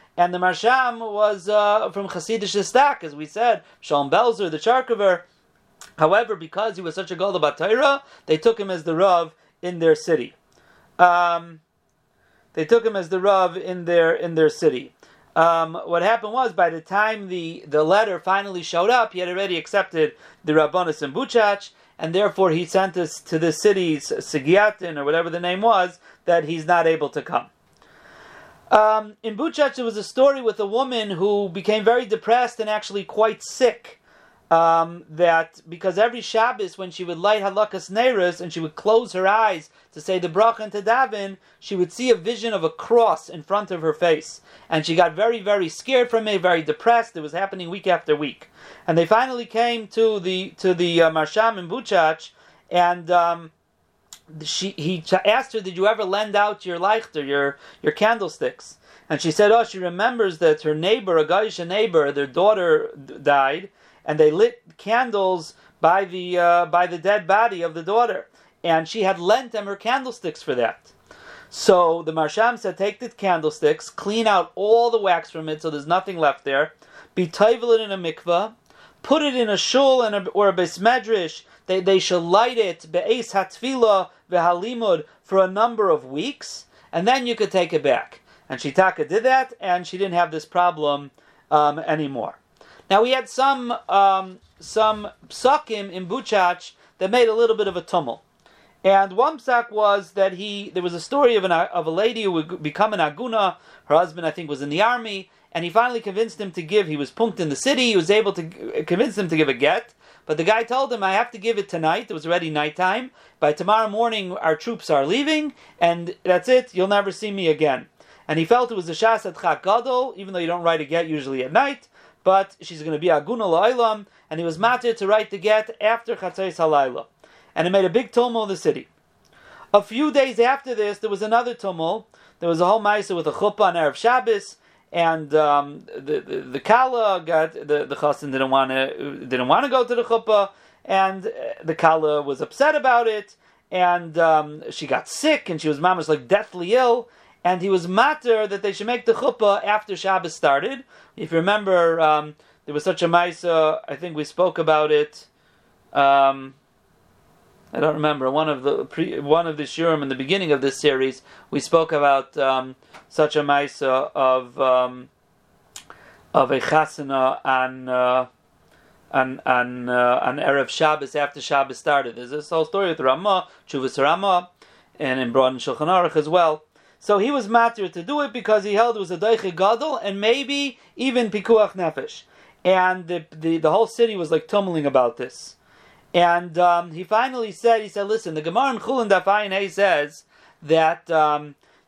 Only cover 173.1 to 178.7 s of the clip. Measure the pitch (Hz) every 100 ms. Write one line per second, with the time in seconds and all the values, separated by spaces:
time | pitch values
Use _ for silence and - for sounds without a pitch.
173.1 | 135 202 185 - _ _ 143 131 139 143
174.1 | 170 196 175 180 _ _ _ _ - 135
175.1 | 131 123 131 131 131 - 131 151 185 175
176.1 | 156 147 180 165 151 _ _ _ _ -
177.1 | 202 233 285 202 233 233 233 180 175 170
178.1 | 196 277 233 208 214 196